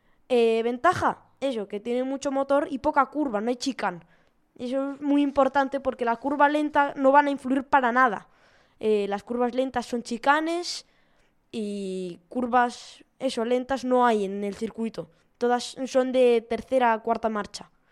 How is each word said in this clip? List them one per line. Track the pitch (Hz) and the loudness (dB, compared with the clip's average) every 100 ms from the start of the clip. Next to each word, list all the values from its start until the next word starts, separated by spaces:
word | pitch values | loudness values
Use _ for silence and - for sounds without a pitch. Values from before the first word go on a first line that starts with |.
| _ _ - | _ _ 0
Eh, | 240 226 226 | 2 4 2
ventaja, | 226 247 330 370 294 - _ - | 0 0 0 2 0 -2 _ -6
eso, | 269 226 190 | -4 -4 -6
que | 208 | -8
tienen | 233 247 262 | -4 -4 -2
mucho | 269 285 | -4 -4
motor | 269 277 277 320 | -2 0 0 0
y | 262 | -2
poca | 294 294 269 | 0 2 0
curva, | 285 285 208 | 0 -4 -2
no | 226 | -4
hay | 247 | -4
chicane. | 277 226 202 175 - _ _ _ _ - | -6 -4 -6 -6 -14 _ _ _ _ -12
Eso | 240 269 277 | -6 -4 -4
es | 277 | -4
muy | 285 285 | 0 2
importante | 285 277 262 277 277 277 | 2 2 2 2 0 -2
porque | 262 233 | -4 -2
la | 233 233 | -2 -2
curva | 269 285 285 | -2 2 2
lenta | 302 302 294 285 - | 2 0 0 0 2
no | 262 | 4
van | 285 285 | 6 4
a | |
influir | 269 254 269 | 0 -2 -2
para | 254 285 247 | 2 2 4
nada. | 240 254 185 - _ _ _ _ - | 4 2 0 -10 _ _ _ _ -4
Eh, | 220 214 202 | 0 0 0
las | 202 | -6
curvas | - 240 247 | -4 -2 -2
lentas | 247 262 254 226 | 0 -2 -4 -4
son | 240 | -6
chicanes | 233 233 277 294 320 339 349 - - _ _ _ _ _ _ | -6 -2 2 2 0 -4 -6 -10 -14 _ _ _ _ _ _
y | 233 208 202 190 185 185 170 - | -10 -8 -6 -6 -8 -8 -12 -10
curvas, | 254 247 247 240 226 - - _ - | -6 0 2 2 -2 -18 -20 _ -6
eso, | 262 240 | -4 -2
lentas | 226 247 254 262 | 0 -2 -2 -4
no | 254 247 247 | 2 4 4
hay | 214 | 2
en | 190 202 | -2 -4
el | 202 | -6
circuito. | 190 226 - 220 - 165 _ _ - | -6 -8 -6 -8 -8 -14 _ _ -2
Todas | 240 247 - - 262 | 0 0 -4 -8 -2
son | 262 262 | 0 2
de | 254 247 233 226 | 4 4 4 0
tercera | 226 - 262 240 | -8 -2 2 2
a | 220 | 2
cuarta | 226 226 226 | -2 -2 -2
marcha, | 214 196 - - _ _ | -4 -8 -12 -20 _ _